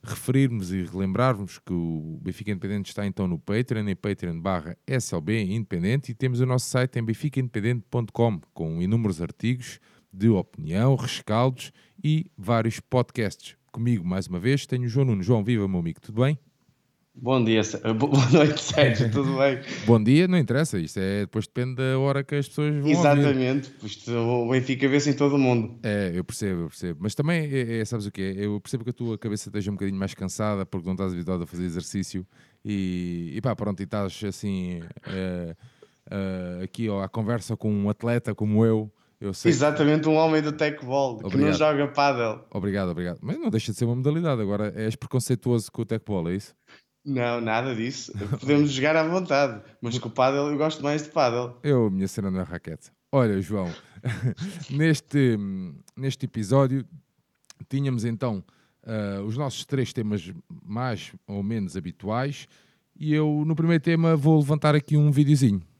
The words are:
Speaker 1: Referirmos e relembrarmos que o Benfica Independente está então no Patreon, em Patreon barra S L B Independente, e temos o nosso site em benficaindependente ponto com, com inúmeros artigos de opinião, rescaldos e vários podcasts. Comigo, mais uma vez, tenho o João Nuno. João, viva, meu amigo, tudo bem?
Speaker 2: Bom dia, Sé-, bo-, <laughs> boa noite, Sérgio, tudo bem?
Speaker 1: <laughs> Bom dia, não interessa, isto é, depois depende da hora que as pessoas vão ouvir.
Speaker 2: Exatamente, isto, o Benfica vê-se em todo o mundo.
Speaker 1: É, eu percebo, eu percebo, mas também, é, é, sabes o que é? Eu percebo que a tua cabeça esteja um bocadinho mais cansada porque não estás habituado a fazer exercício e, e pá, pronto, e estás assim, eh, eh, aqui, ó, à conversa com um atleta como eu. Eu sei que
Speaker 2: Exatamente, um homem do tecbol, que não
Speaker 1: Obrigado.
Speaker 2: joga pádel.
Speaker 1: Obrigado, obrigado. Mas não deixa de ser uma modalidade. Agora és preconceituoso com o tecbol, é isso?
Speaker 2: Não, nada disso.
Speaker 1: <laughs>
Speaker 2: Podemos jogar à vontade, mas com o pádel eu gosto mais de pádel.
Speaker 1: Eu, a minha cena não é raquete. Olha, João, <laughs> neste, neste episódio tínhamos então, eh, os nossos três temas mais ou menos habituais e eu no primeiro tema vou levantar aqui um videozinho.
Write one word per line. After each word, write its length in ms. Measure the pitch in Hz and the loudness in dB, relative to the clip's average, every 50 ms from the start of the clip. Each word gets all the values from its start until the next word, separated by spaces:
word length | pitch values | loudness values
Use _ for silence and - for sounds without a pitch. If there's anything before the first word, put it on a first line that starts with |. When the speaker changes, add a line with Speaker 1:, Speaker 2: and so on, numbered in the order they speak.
| - | -10
Speaker 1:
Referirmos 680 | 117 107 - - - 127 135 139 131 117 107 92 87 92 | -10 -12 -8 -4 0 2 2 2 2 0 -4 -4 -4 -4
e 100 | 95 90 | -4 -4
relembrarmos 760 | 85 87 92 98 95 95 113 123 131 123 101 101 87 - - | -6 -4 -4 -2 -2 0 2 2 2 2 -2 -6 -12 -12 -18
que 120 | _ - | _ -4
o 480 | 92 87 85 82 82 78 78 80 80 73 | -4 -2 -2 -2 -4 -6 -6 -10 -12 -8
Benfica 300 | - 95 87 - 104 101 | -8 -10 -10 -8 -6 -6
Independente 380 | 101 90 87 98 104 101 95 - | -6 -6 -4 -4 -4 -4 -6 -6
está 180 | - - 101 | -8 -6 -6
então 180 | 98 92 - 98 | -6 -4 -2 -2
no 140 | 90 87 76 | -2 -2 -4
Patreon, 480 | - - 101 110 117 - 127 110 104 | -4 -2 -2 -2 0 -2 -2 -4 -2
em 80 | 101 95 | -4 -4
Patreon 420 | - - 104 98 - - 87 82 | -4 -4 -6 -4 -4 -4 -6 -6
barra 400 | 82 82 98 95 87 76 85 87 _ _ | -4 -2 -2 -2 -2 -4 -8 -14 _ _
S 300 | - 135 127 - - - | -4 -2 -2 -2 -2 -6
L 60 | 85 76 | -4 -2
B 200 | 82 107 113 104 | -2 -2 0 0
Independente, 680 | 90 98 113 107 - 95 85 85 98 123 143 - - | -2 -2 -4 -4 -4 -4 -2 0 2 0 0 -2 -6
e 20 | 117 | -6
temos 280 | - 131 127 123 120 | -4 -2 -2 0 0
o 40 | 127 | 0
nosso 220 | 127 127 127 - | 2 2 0 -2
site 320 | - - 127 127 131 - 120 | 0 0 0 0 0 -2 -4
em 40 | 117 | -2
benficaindependente 800 | 110 113 - - 151 131 135 127 120 - 110 98 117 123 120 - _ | -2 -4 -2 -4 -4 -2 -2 -4 -2 -4 -2 0 0 0 -2 -4 _
ponto 220 | - 123 117 104 | -4 -4 -4 -2
com, 260 | _ 117 117 117 104 80 - _ _ | _ 2 2 2 2 -2 -8 _ _
com 280 | - 82 80 80 82 | -6 -6 -4 -2 -2
inúmeros 400 | 90 95 110 117 113 104 90 76 | 0 2 2 2 2 0 -2 -2
artigos 580 | 87 78 - _ - 113 127 123 120 - - - _ _ _ _ _ _ | -6 -8 -8 _ -2 -2 -2 -2 -6 -14 -16 -18 _ _ _ _ _ _
de 160 | - 95 101 | -8 2 4
opinião, 720 | 117 110 92 - _ - - 78 78 85 98 117 135 135 | 4 4 4 0 _ -10 -12 -8 -4 0 2 4 4 2
rescaldos 720 | 127 120 - - - - - 107 113 123 135 131 127 - - _ _ _ _ _ - - | 2 0 -6 -6 -8 -4 -2 0 2 2 0 0 -4 -12 -18 _ _ _ _ _ -4 0
e 260 | 151 156 156 - - _ | 0 0 0 0 -4 _
vários 440 | - 98 92 120 117 113 117 107 - | -10 -2 0 2 2 2 0 -2 -4
podcasts. 760 | - _ - 127 120 _ _ - 110 95 - _ - - - _ _ _ | -6 _ 0 0 0 _ _ -4 -4 -4 -4 _ -20 -20 -20 _ _ _
Comigo, 340 | - 110 117 120 120 101 82 | -8 -4 0 0 0 0 0
mais 220 | 87 90 95 90 | -2 -2 -2 -2
uma 140 | - 90 87 | -4 -6 -2
vez, 260 | 87 123 139 139 - | 0 0 0 0 0
tenho 160 | - 131 123 123 | -4 -4 -2 -2
o 60 | 120 | 0
João 160 | 107 139 139 | 2 2 2
Nuno. 180 | 127 110 98 90 | 4 2 2 4
João, 180 | 92 123 110 | 2 2 2
viva, 280 | 98 110 123 110 101 95 | 4 2 2 2 2 0
meu 100 | 95 90 | 0 0
amigo, 220 | 82 82 80 - | -2 -2 -6 -8
tudo 200 | _ - 107 110 | _ -8 0 2
bem? 160 | 127 139 156 - _ _ _ _ _ _ _ _ _ _ _ _ _ _ _ | 2 2 2 -2 _ _ _ _ _ _ _ _ _ _ _ _ _ _ _
Speaker 2:
Bom 280 | - - 120 135 127 117 | -8 -2 0 2 4 4
dia, 200 | 113 110 110 104 | 6 4 4 4
Sé-, 160 | - - - - 113 110 | 0 -4 -4 -2 0 2
bo-, 140 | 110 131 - | 2 2 4
<laughs> 0 | |
boa 200 | - 139 127 123 | 4 4 6 6
noite, 280 | 127 165 147 - 151 - | 6 6 6 6 4 0
Sérgio, 520 | - - - 151 143 131 113 101 120 113 | -4 -2 2 4 4 4 4 2 0 2
tudo 260 | 107 143 139 131 139 | 2 0 0 0 2
bem? 220 | 131 135 139 131 120 - - - | 2 2 2 2 0 -6 -10 -10
Speaker 1:
<laughs> 120 | - - | -4 4
Bom 180 | 104 117 113 107 | 6 6 6 8
dia, 240 | 110 135 156 180 | 6 6 6 6
não 80 | 180 185 | 4 4
interessa, 440 | 175 135 101 120 135 165 - - 95 | 2 2 2 2 0 0 0 -2 -4
isto 200 | 80 80 - 101 | -4 -4 -4 -2
é, 220 | 95 95 98 101 | -2 0 0 -2
depois 240 | 101 - - 110 107 | -2 -2 -4 -6 -6
depende 300 | - _ 120 123 131 127 | -4 _ -6 -4 -4 -4
da 240 | 123 131 131 131 131 | -4 -2 0 0 2
hora 240 | 135 139 139 139 139 | 2 0 0 -2 -2
que 100 | - 147 | -2 -4
as 140 | 143 139 | -4 -4
pessoas 260 | - - - 147 151 151 | -4 -4 -2 -2 0 0
vão 80 | 147 | 0
ouvir. 100 | 139 151 147 | 2 2 4
Speaker 2:
Exatamente, 800 | 175 170 147 143 143 143 143 139 131 127 127 131 139 131 - - - - | 6 6 6 6 6 6 4 4 2 2 2 0 0 -2 -6 -16 -14 -12
isto, 280 | 104 - - - - | -12 -12 -10 -8 -4
o 380 | 120 120 117 117 123 123 120 117 | -2 0 0 2 2 0 0 2
Benfica 380 | 131 131 127 135 135 127 143 | 0 0 0 0 0 2 2
vê-se 240 | 135 135 143 139 147 | 4 4 4 2 2
em 20 | 135 | 2
todo 220 | 131 143 143 139 | 2 2 2 4
o 20 | |
mundo. 400 | 143 135 127 123 120 110 104 - - - | 4 4 4 4 2 0 -2 -8 -6 -4
Speaker 1:
É, 280 | 113 104 101 101 92 85 | -2 0 0 0 0 -2
eu 80 | 90 90 | -4 -4
percebo, 380 | - - - 110 98 92 87 | -6 -6 -4 -4 -2 -2 -2
eu 60 | 85 78 | -4 -6
percebo, 300 | - - - 87 82 73 87 | -8 -8 -8 -8 -6 -4 -6
mas 100 | 107 - | -6 -2
também, 320 | - 143 156 175 165 151 147 135 | -2 -2 0 0 0 -2 -2 -2
é, 240 | 135 123 117 117 | -2 -2 -2 -2
é, 80 | 113 110 | -4 -4
sabes 220 | - 123 110 104 | -4 -4 -6 -6
o 40 | 107 | -6
que 80 | - - | -6 -4
é? 260 | 95 95 95 98 101 | -6 -4 -4 -4 -2
Eu 140 | 104 104 104 | -2 -2 -4
percebo 240 | - - - 123 113 | -6 -6 -6 -6 -6
que 60 | 120 | -6
a 40 | 120 | -6
tua 220 | _ 120 117 110 | _ -4 -6 -6
cabeça 320 | 101 - 113 104 104 - | -4 -4 -6 -6 -6 -8
esteja 220 | 104 98 104 95 104 | -6 -6 -4 -4 -4
um 60 | 101 | -4
bocadinho 220 | 92 98 98 98 | -4 -4 -4 -2
mais 180 | 95 98 95 - | -2 -4 -6 -6
cansada 500 | - 98 92 - - 107 107 104 98 95 | -6 -8 -8 -4 -2 -2 -2 0 -2 -4
porque 220 | - - 92 82 | -4 -6 -6 -4
não 60 | 92 92 | -4 -4
estás 200 | 90 98 95 90 | -2 -2 -4 -2
habituado 300 | 87 85 82 92 87 85 | -4 -4 -4 -4 -4 -4
a 20 | |
fazer 200 | 80 90 87 90 | -6 -6 -6 -6
exercício 600 | 90 82 90 - - - 101 92 - - 95 90 _ _ _ _ _ _ _ _ | -4 -4 -6 -8 -6 -6 -6 -6 -6 -8 -10 -10 _ _ _ _ _ _ _ _
e, 680 | 107 104 98 95 92 90 90 90 87 87 85 85 82 71 | -6 -4 -4 -2 -2 -4 -4 -4 -4 -4 -6 -6 -6 -8
e 60 | 107 | -4
pá, 140 | 113 131 107 | -2 -2 -2
pronto, 240 | - 107 104 98 82 | -2 -4 -6 -4 -6
e 40 | 101 | -6
estás 360 | 85 - 104 101 95 - - 110 | -6 -4 -4 -4 -4 -6 -8 -8
assim, 540 | 101 95 - - 104 98 92 92 90 90 85 85 85 - - - | -8 -8 -6 -6 -4 -4 -4 -4 -6 -8 -8 -10 -14 -18 -16 -12
eh, 500 | - 95 92 92 92 90 87 87 82 82 _ - - _ _ - _ _ _ _ - | -8 -6 -6 -6 -6 -6 -6 -8 -10 -12 _ -18 -20 _ _ -20 _ _ _ _ -10
eh, 520 | - 98 98 95 95 92 90 87 90 90 92 | -8 -6 -6 -4 -6 -6 -8 -8 -8 -10 -10
aqui, 260 | 95 - - 117 110 | -10 -8 -6 -4 -4
ó, 140 | 101 98 95 | -2 -4 -4
à 40 | |
conversa 480 | 95 - 113 110 101 120 117 - - 113 | -4 -4 -4 -2 0 -2 -2 -2 -6 -6
com 160 | - - 107 | -4 -2 -2
um 200 | 104 101 101 104 | 0 0 0 0
atleta 420 | 107 _ - 117 120 120 - - 104 | -2 _ 0 0 0 0 0 -2 -4
como 320 | - 107 107 107 107 113 | -2 -2 2 4 6 6
eu. 260 | 113 113 110 110 107 _ _ _ _ _ _ | 6 4 2 0 -4 _ _ _ _ _ _
Eu 140 | - 101 95 | -8 -8 -8
sei 160 | - - 170 | 2 4 4
que 40 | 156 | 4
Speaker 2:
Exatamente, 540 | 123 143 147 147 - 151 147 151 156 147 160 | 6 4 2 4 4 4 4 4 4 4 4
um 60 | 156 | 4
homem 260 | 156 160 160 156 156 | 6 6 6 4 2
do 100 | 151 151 | 2 0
tecbol, 680 | 147 151 156 151 151 - 135 123 131 139 139 131 117 | -2 0 -2 -2 -2 -4 -6 -2 0 0 0 0 -2
que 60 | - - | -6 -6
não 60 | 98 | -2
Speaker 1:
Obrigado. 280 | - 135 - - 98 | 2 4 4 4 4
Speaker 2:
joga 300 | - 156 151 147 139 143 143 | 4 4 4 4 2 0 0
pádel. 540 | - - 143 143 135 123 117 110 107 120 - _ | 2 4 4 4 4 2 0 -2 -2 -6 -12 _
Speaker 1:
Obrigado, 380 | - 107 90 101 95 101 95 90 | -6 -4 -2 0 0 0 0 -2
obrigado. 300 | 85 82 90 87 85 - | -2 -2 -4 -4 -6 -6
Mas 180 | - 113 196 320 | -6 -6 -6 -4
não 100 | 339 233 | -2 0
deixa 220 | 110 110 - - | 0 0 -2 -2
de 60 | 104 | -4
ser 80 | - 123 | -2 0
uma 100 | 117 120 | 0 0
modalidade. 460 | 127 127 147 147 165 175 160 135 113 | 0 0 0 0 0 0 0 0 0
Agora 320 | 107 98 101 101 107 104 - | 0 -2 -2 -2 -2 -4 -4
és 220 | - 110 110 110 | -4 -4 -4 -4
preconceituoso 760 | - - - - 127 120 - 131 110 - 123 120 117 101 - | -6 -10 -4 -4 -2 0 0 -2 -2 0 0 0 0 0 -4
com 120 | _ - 117 | _ -8 -6
o 20 | |
tecbol, 420 | - 113 110 _ - 104 92 82 | -4 -4 -6 _ -4 -4 -2 -2
é 80 | 85 90 | -2 -4
isso? 180 | 98 - - _ _ _ _ - - _ _ _ _ _ | -4 -6 -10 _ _ _ _ -20 -20 _ _ _ _ _
Speaker 2:
Não, 360 | 147 135 127 120 120 120 120 | -4 -2 -2 0 0 -2 -2
nada 340 | 117 110 110 113 123 135 123 | -2 0 0 0 0 -2 -4
disso. 380 | 110 113 123 - - - - - | -4 -4 -4 -6 -8 -12 -12 -10
Speaker 1:
<laughs> 260 | 101 101 101 139 123 | -8 -6 -4 -6 -4
Speaker 2:
Podemos 320 | - 135 147 147 147 147 | 0 2 4 4 4 2
jogar 240 | 135 131 131 151 156 | 2 0 2 2 4
à 80 | 160 156 | 2 2
vontade, 560 | 160 175 190 185 160 147 139 143 131 110 104 - - - _ | 2 0 -2 0 2 2 2 2 2 0 -8 -14 -20 -16 _
mas 160 | - 120 117 123 | -6 -4 -4 -4
com 80 | - | -6
o 40 | 120 | -6
pádel 360 | 113 - 127 131 139 143 143 | 0 2 2 2 4 2 0
eu 100 | 147 147 | 0 0
gosto 240 | 139 156 156 156 156 | 0 0 -2 -2 -2
mais 220 | 139 143 147 151 151 | -2 -2 -2 -2 -4
de 60 | 151 | -4
pádel. 480 | - 165 139 123 117 120 123 120 123 - | 0 2 2 2 2 0 -4 -4 -8 -6
Speaker 1:
Eu, 260 | - 147 139 123 113 | 0 2 2 4 4
a 40 | 107 | 2
minha 160 | 95 95 95 | 2 0 -2
cena 240 | 92 - - 101 98 | -2 -4 -4 -4 -2
não 80 | 92 92 | -2 -2
é 40 | 92 | -4
raquete. 480 | 73 87 82 _ 87 80 - - - _ _ _ _ | -4 -8 -10 _ -10 -14 -14 -16 -20 _ _ _ _
Olha, 300 | - 139 123 110 101 95 | 2 2 4 4 2 0
João, 280 | 92 82 107 101 92 87 80 - - - _ - | -2 -2 -4 -4 -4 -6 -8 -12 -18 -20 _ -8
<laughs> 680 | - 127 110 92 120 127 - - 160 196 196 175 139 - | -8 -6 -6 -2 -4 -4 -4 -4 -8 -10 -10 -12 -10 -6
neste, 680 | 135 143 156 165 156 - _ _ - 147 135 127 113 107 101 98 98 95 92 87 69 - - _ _ | -2 2 4 2 2 2 _ _ 2 4 4 4 4 2 -2 -4 -6 -6 -8 -10 -12 -16 -20 _ _
neste 300 | - 131 135 131 _ - | -6 -6 -6 -4 _ -8
episódio 600 | 127 _ 113 107 92 131 135 139 127 131 135 110 - - - _ _ _ _ _ _ _ _ _ _ - _ - _ | -8 _ -6 -2 2 4 4 4 4 0 -4 -6 -8 -18 -20 _ _ _ _ _ _ _ _ _ _ -20 _ -12 _
tínhamos 360 | 131 139 139 139 127 120 104 | -4 -2 0 0 0 0 -2
então, 380 | 117 113 101 - 123 107 95 - _ _ _ _ _ _ _ _ | -2 -4 -2 -4 -4 -4 -4 -8 _ _ _ _ _ _ _ _
eh, 340 | - 113 107 104 101 98 98 | -8 -6 -4 -4 -4 -6 -6
os 180 | 98 110 110 | -6 -6 -6
nossos 280 | 131 147 135 - - - | -4 -6 -6 -6 -10 -8
três 260 | _ 139 135 123 - - | _ -2 -2 -2 -2 -4
temas 400 | 127 110 107 104 101 78 90 90 82 - _ - - _ | -6 -2 -2 -2 -4 -4 -8 -14 -16 -16 _ -20 -18 _
mais 500 | - 104 117 127 127 113 90 80 - - - _ | -8 -6 -4 -4 -4 -4 -6 -8 -14 -18 -20 _
ou 160 | - 101 101 98 | -8 -6 -4 -4
menos 320 | 101 117 113 98 87 71 | -2 -2 -2 -4 -4 -6
habituais 720 | 95 78 87 85 _ - 101 110 120 131 143 139 - - _ _ _ _ _ _ _ _ _ _ | -8 -8 -8 -12 _ -6 -4 -2 -2 -2 -4 -6 -10 -14 _ _ _ _ _ _ _ _ _ _
e 160 | - 151 151 151 | -8 -2 0 2
eu 300 | 151 151 151 151 151 151 | 2 2 2 2 0 0
no 100 | 160 165 | 0 0
primeiro 280 | 151 160 165 170 160 - | 2 4 4 4 4 4
tema 320 | 170 170 165 165 165 165 | 2 2 4 4 4 4
vou 240 | 151 135 160 160 156 | 6 6 6 6 6
levantar 340 | 147 135 156 147 - 151 147 | 6 4 2 2 4 4 4
aqui 220 | 151 143 - 151 | 4 2 4 4
um 160 | 147 147 147 | 6 6 6
videozinho. 500 | 139 139 147 139 151 131 135 113 101 95 85 _ _ | 6 6 6 6 6 6 6 4 4 2 -2 _ _